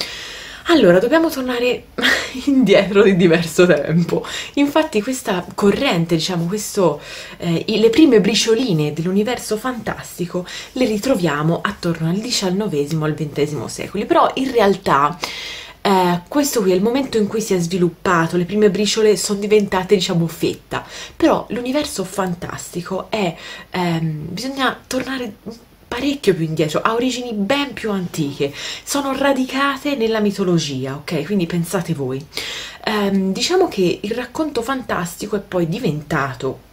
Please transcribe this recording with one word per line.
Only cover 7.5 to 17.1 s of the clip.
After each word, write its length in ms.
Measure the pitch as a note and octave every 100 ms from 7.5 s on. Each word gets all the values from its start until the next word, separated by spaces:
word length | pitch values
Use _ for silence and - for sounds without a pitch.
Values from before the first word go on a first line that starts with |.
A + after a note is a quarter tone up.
| E3 -
i, 120 | G#3+
le 100 | A3+
prime 300 | D4+ D4+ G#3+
bricioline 720 | F#3 A3 A3+ A3+ B3+ D#3+ D3+
dell'universo 640 | D3+ F3 G3+ A3 A#3+ - G#3+
fantastico 880 | B3+ A#3 G3+ - - - F3 F3+ F3 - -
le 120 | C4 A#3
ritroviamo 760 | G#3 C4 G#3+ E3+ D3 D#3 -
attorno 480 | - G3+ F3 D#3+ D#3+
al 80 | G3
diciannovesimo 880 | B3 - F#3+ F#3+ G#3 D3 C#3+ D#3+ D3+
al 80 |
ventesimo 540 | D3+ D3+ - D3 C#3+ -
secoli, 380 | - - - -
però 260 | E4 B3+ -
in 160 | C4
realtà, 640 | A#3 G3 F#3+ F#3 C#3 D3 - - - - - - -
eh, 400 | G3+ F#3+ F3+ F3 -
questo 340 | D4 C#4 A#3+
qui 80 | F#3+
è 40 | F3+
il 60 |
momento 380 | A3 C4+ C4